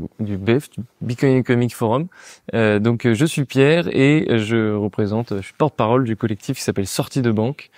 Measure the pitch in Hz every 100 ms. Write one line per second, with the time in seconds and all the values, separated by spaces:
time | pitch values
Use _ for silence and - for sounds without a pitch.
0 | 82 - 104 98 98 123 - - 110 -
1 | 107 120 139 131 120 120 120 - 113 123
2 | 175 - - - - 113 110 104 113 120
3 | 123 110 156 - 135 135 139 165 - -
4 | 139 156 - 113 107 113 107 104 104 -
5 | 104 110 120 101 - - 151 - 110 127
6 | 123 110 113 104 - 135 - 101 98 -
7 | 139 139 120 110 113 147 -